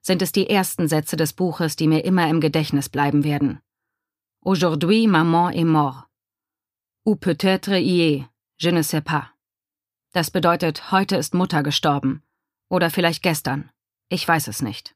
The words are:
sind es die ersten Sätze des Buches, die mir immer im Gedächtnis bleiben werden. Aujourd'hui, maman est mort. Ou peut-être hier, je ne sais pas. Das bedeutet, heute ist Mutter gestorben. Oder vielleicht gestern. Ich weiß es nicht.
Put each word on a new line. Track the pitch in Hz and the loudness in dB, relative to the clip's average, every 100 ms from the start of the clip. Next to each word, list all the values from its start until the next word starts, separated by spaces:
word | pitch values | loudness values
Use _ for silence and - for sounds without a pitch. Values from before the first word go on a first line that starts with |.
sind | - 185 | 0 -2
es | 185 | 0
die | 202 - | 0 0
ersten | 202 185 - 160 | 0 0 -2 0
Sätze | 156 151 160 | 0 -2 -2
des | 156 | -4
Buches, | - 185 156 165 | -2 -4 -2 -4
die | - 160 | 0 2
mir | 156 | 2
immer | - 185 160 | 2 2 2
im | 160 | 2
Gedächtnis | 156 160 151 143 - | 2 0 0 -2 -2
bleiben | 147 143 143 | -2 0 2
werden. | 151 143 139 - _ _ _ _ _ _ _ _ | 0 0 -2 -4 _ _ _ _ _ _ _ _
Aujourd'hui, | - 185 175 156 170 220 226 | -2 0 2 0 2 4 4
maman | 170 165 165 175 | 4 4 2 2
est | 165 | 0
mort. | 165 156 143 131 - _ _ _ _ _ _ _ _ _ | 2 2 2 -4 -20 _ _ _ _ _ _ _ _ _
Ou | - 208 | -2 0
peut-être | 190 156 190 190 196 | -2 0 0 0 0
hier, | 196 175 175 165 139 131 _ _ _ | 0 2 2 2 0 -4 _ _ _
je | 165 | 0
ne | 175 | 0
sais | 151 156 | 0 -4
pas. | - 151 135 _ _ _ _ _ _ _ _ | -2 -6 -6 _ _ _ _ _ _ _ _
Das | 180 156 | -6 -4
bedeutet, | 185 175 170 165 156 - | 0 0 2 -2 -4 -2
heute | 190 196 190 | 0 0 -2
ist | 147 | -2
Mutter | 180 185 160 | -2 0 0
gestorben. | 147 143 160 143 135 147 _ _ _ _ _ | 0 0 0 0 -2 -6 _ _ _ _ _
Oder | 180 170 | 0 0
vielleicht | 185 170 160 | 0 -2 0
gestern. | 180 156 139 135 - _ _ _ _ | -2 -2 -4 -6 -10 _ _ _ _
Ich | 185 - | -6 0
weiß | 165 - | 0 0
es | 104 | -6
nicht. | 120 110 - | -8 -8 -18